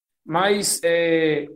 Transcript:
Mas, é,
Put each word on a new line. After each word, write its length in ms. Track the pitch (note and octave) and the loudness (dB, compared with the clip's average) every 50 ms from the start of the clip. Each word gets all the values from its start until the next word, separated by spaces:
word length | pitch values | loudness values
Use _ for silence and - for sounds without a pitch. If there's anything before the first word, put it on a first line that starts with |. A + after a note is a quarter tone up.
| _ _ _ _ _ | _ _ _ _ _
Mas, 560 | - D#3+ E3+ F#3+ G3+ G3+ G#3 G3 - - - | -4 -2 0 2 2 2 0 0 -2 -4 -2
é, 680 | - E3+ E3+ E3+ E3+ E3 E3 E3 D#3+ D#3 D3+ D3 C#3+ - - | 0 0 2 2 2 2 2 2 2 0 0 -2 -4 -8 -12